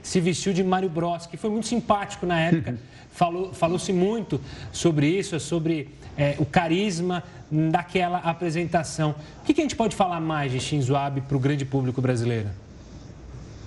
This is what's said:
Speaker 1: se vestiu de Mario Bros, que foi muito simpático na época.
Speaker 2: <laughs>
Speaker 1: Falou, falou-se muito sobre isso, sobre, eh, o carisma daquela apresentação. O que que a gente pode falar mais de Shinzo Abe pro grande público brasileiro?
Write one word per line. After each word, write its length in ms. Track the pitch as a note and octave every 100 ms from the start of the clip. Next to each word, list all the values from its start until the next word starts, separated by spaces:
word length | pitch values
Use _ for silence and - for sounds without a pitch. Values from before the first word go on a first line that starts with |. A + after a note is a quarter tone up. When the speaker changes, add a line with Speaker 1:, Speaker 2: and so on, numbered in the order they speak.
Speaker 1:
se 160 | - F#3
vestiu 320 | F3 E3+ G3
de 100 | F3+
Mario 260 | F#3 F#3 F#3+
Bros, 380 | D#3+ E3+ E3+ -
que 100 | E3
foi 140 | A3
muito 160 | G#3+ G#3+
simpático 600 | A#3 - G#3 G3 - F3+
na 120 | E3
época. 400 | E3 E3 A#2+ A#2+
Speaker 2:
<laughs> 320 | - - -
Speaker 1:
Falou, 420 | - G3 F3 F#3
falou-se 400 | - E3+ F3+ -
muito 480 | F#3 F#3+ A3+ F#3+ C#3 - - -
sobre 340 | - E3+ D3+ C#3+
isso, 320 | F#3+ F3+ D#3+
sobre, 520 | - E3+ D#3+ D#3+ C3+ - - -
eh, 200 | C#3+ C#3+
o 80 | D3+
carisma 800 | F#3 E3+ F3 G#3 E3+ F3+ F3+ - - -
daquela 680 | D3+ D#3+ F3 E3+ F#3 F3 F3
apresentação. 1000 | E3+ E3 F3 D#3+ E3 E3+ D3+ - D#3 D3 - -
O 20 |
que 80 | -
que 80 | D4+
a 40 |
gente 120 | D4+ -
pode 180 | A3
falar 240 | - F#3 E3+
mais 320 | D#3+ D3+ C#3
de 80 | B2+
Shinzo 360 | - D3+ B2 C#3
Abe 240 | C#3 C3+
pro 180 | C3+ C#3+
grande 260 | C3+ D3
público 360 | C3+ C#3 B2+ B2+
brasileiro? 480 | B2+ A#2+ A#2 A#2 G2+ - - - - - - - - - - -